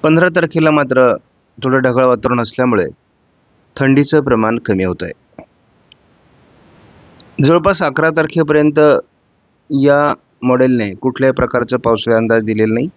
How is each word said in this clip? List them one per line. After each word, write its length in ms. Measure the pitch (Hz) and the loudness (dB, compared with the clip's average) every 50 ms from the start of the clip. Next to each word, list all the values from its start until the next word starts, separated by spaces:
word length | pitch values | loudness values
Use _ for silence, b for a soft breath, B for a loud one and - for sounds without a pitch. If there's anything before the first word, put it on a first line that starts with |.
| - | 2
पंधरा 260 | 156 160 165 180 180 | 2 2 2 2 0
तारखेला 420 | 165 185 165 160 - 165 156 156 | 0 -2 -2 -2 -2 0 0 2
मात्र 440 | 151 147 143 127 131 127 127 123 104 - _ _ _ _ _ _ _ - - | 2 0 0 0 2 2 2 2 0 -2 _ _ _ _ _ _ _ -8 -4
थोडं 160 | 131 131 131 | -2 0 0
ढगाळ 260 | 127 127 120 127 131 | 0 0 0 2 2
वातावरण 340 | 127 123 107 110 127 123 123 | 2 0 0 -2 -2 -2 -2
असल्यामुळे 460 | 117 110 - - 127 123 117 101 85 - - _ _ _ _ _ _ _ _ _ _ _ _ _ _ _ _ | -4 -6 -4 -2 0 0 0 0 -2 -4 -8 _ _ _ _ _ _ _ _ _ _ _ _ _ _ _ _
थंडीचं 460 | - 139 135 135 143 143 - 160 151 | -4 0 2 2 2 2 2 0 0
प्रमाण 380 | 135 131 123 110 110 110 117 117 | 2 0 0 0 0 -2 -2 -4
कमी 240 | - - 101 92 95 | -4 -4 -2 -2 -2
होत 120 | 92 90 - | -4 -4 -6
आहे. 440 | 87 85 - _ _ _ _ - - _ _ _ _ _ _ _ _ _ - _ _ _ _ _ _ _ _ _ _ _ _ _ _ _ _ _ _ - _ - - - _ _ - _ _ - 139 | -8 -12 -12 _ _ _ _ -20 -20 _ _ _ _ _ _ _ _ _ -20 _ _ _ _ _ _ _ _ _ _ _ _ _ _ _ _ _ _ -20 _ -20 -20 -20 _ _ -20 _ _ 0 2
जवळपास 400 | 143 165 175 156 196 190 - 180 | 2 2 2 2 0 -2 0 -2
अकरा 260 | 147 131 151 160 160 | -4 -2 0 -2 0
तारखेपर्यंत 680 | 156 160 156 151 - 170 160 147 151 151 147 151 147 156 151 151 139 - - _ _ _ _ _ _ _ _ _ _ _ _ _ | 0 -2 -4 -2 -2 -2 0 2 2 2 2 2 2 4 4 4 4 2 -2 _ _ _ _ _ _ _ _ _ _ _ _ _
या 440 | 151 139 135 143 143 143 147 147 - _ _ _ _ _ | -2 0 2 2 2 2 2 0 -2 _ _ _ _ _
मॉडेलने 520 | 123 127 127 127 131 131 127 120 107 101 92 | -2 0 2 2 2 2 2 0 -2 -4 -8
कुठल्याही 400 | - - 131 120 - 139 135 127 | -6 -6 -6 -2 0 0 0 0
प्रकारचा 440 | 127 123 120 - 123 120 117 127 | 0 -4 -2 -2 -4 -4 -2 -6
पावसाळी 400 | 120 - 117 113 101 - 117 113 | -2 0 0 -2 0 0 0 0
अंदाज 260 | 113 113 110 113 113 107 | 0 2 0 0 0 0
दिलेला 300 | 110 110 107 110 110 110 | -2 -2 0 0 0 0
नाही. 140 | 117 139 185 _ | -2 -4 -6 _